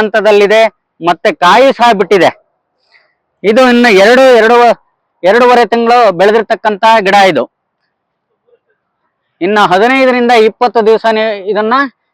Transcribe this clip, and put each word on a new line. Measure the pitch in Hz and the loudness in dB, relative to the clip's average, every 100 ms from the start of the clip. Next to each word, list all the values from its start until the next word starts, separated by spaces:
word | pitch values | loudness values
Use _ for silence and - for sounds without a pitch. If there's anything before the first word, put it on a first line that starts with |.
ಹಂತದಲ್ಲಿದೆ, | 214 220 202 208 202 214 220 - _ _ 165 | -2 -2 0 0 2 0 0 -4 _ _ -6
ಮತ್ತೆ | 175 214 175 | -4 -4 -2
ಕಾಯಿ | 175 214 269 220 | 0 2 2 0
ಸಹ | 240 202 | 0 0
ಬಿಟ್ಟಿದೆ. | 190 196 147 - _ _ _ _ _ _ _ _ _ _ | -2 0 0 -2 _ _ _ _ _ _ _ _ _ _
ಇದು | 190 226 254 | -4 0 0
ಇನ್ನು | 240 240 190 | 2 2 2
ಎರಡು, | 202 247 262 240 | 2 4 4 2
ಎರಡು, | 220 240 240 190 _ _ _ _ | 2 2 0 -2 _ _ _ _
ಎರಡೂವರೆ | 175 233 247 240 233 | -2 0 2 2 0
ತಿಂಗಳು | 233 233 240 226 170 | -2 0 2 0 0
ಬೆಳೆದಿರ್ತಕ್ಕಂತ | 196 226 208 220 220 202 220 226 190 | 0 0 -4 -6 -6 -2 0 0 0
ಗಿಡ | 202 190 | 0 0
ಇದು. | 147 120 _ _ _ _ _ _ _ _ _ _ _ _ _ _ _ _ _ _ _ 180 | -2 -6 _ _ _ _ _ _ _ _ _ _ _ _ _ _ _ _ _ _ _ -4
ಇನ್ನು | 208 185 | -2 0
ಹದಿನೈದರಿಂದ | 185 233 269 262 247 240 240 220 | 0 0 0 0 0 0 0 0
ಇಪ್ಪತ್ತು | - 247 240 214 | -2 -4 -2 0
ದಿವಸ | 220 226 220 220 202 190 | 0 -2 -4 -4 -8 -8
ಇದನ್ನ | 208 220 247 269 - _ | -6 -4 -4 -4 -10 _